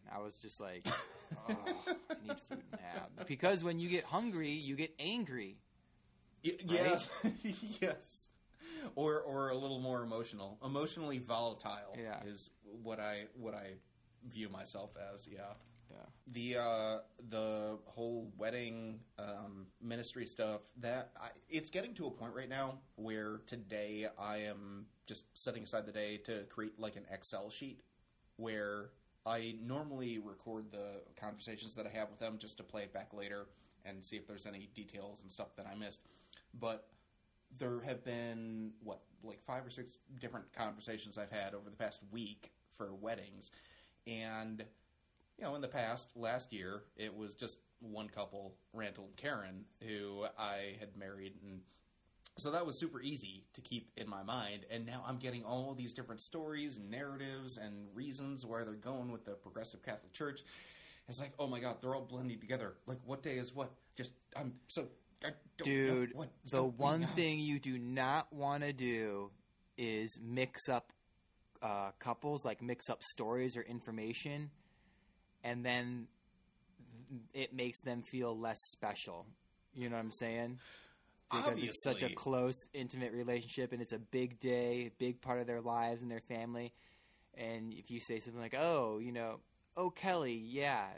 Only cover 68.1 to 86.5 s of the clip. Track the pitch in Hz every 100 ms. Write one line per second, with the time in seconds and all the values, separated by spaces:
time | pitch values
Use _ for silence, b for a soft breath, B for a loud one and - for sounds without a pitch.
68.1 | 151 - 147 139 143 143 135 123 113 107
69.1 | 101 101 101 _ _ _ - 117 110 113
70.1 | - 113 127 131 - - 120 - - _
71.1 | _ _ _ _ - 110 101 98 - 123
72.1 | 117 147 147 123 107 120 123 - - -
73.1 | - 110 123 127 120 117 120 117 113 110
74.1 | 120 147 147 147 - b b b b b
75.1 | b b _ 120 120 123 123 123 123 113
76.1 | _ _ _ - _ - - - 117 127
77.1 | 127 113 135 131 127 123 120 131 120 -
78.1 | 127 120 113 113 107 - - 104 98 -
79.1 | 85 104 - _ _ _ 131 123 117 110
80.1 | - 117 117 120 127 B B B B B
81.1 | B - 240 285 220 120 - 139 107 127
82.1 | - 139 127 127 127 - 143 127 131 123
83.1 | 120 123 120 120 - 123 120 117 113 110
84.1 | 131 127 120 131 123 120 123 120 - 123
85.1 | 123 131 123 120 120 117 117 117 117 120
86.1 | 113 - 117 117